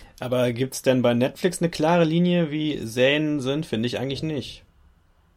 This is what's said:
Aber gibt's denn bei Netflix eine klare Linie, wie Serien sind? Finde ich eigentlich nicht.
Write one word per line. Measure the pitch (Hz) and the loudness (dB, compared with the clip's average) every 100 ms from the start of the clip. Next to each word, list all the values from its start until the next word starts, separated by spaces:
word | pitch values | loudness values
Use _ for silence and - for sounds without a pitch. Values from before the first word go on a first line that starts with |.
| - - 127 | -20 -12 -4
Aber | 123 123 | 0 0
gibt's | 117 131 - | 0 -4 -2
denn | - 127 | 0 4
bei | 120 120 | 4 2
Netflix | 131 - 185 175 | 0 0 -4 -2
eine | 170 | -4
klare | - 156 175 | 0 2 4
Linie, | 160 165 175 175 160 | 4 2 2 2 0
wie | 151 151 - 113 | -2 -4 -4 -6
Serien | 113 131 147 151 147 | 2 2 4 0 -2
sind? | 127 143 156 | -2 -4 -2
Finde | 110 120 | -2 -2
ich | 101 | -2
eigentlich | 131 139 | -4 -6
nicht. | 156 147 - - - _ _ _ _ _ _ | -6 -6 -8 -14 -20 _ _ _ _ _ _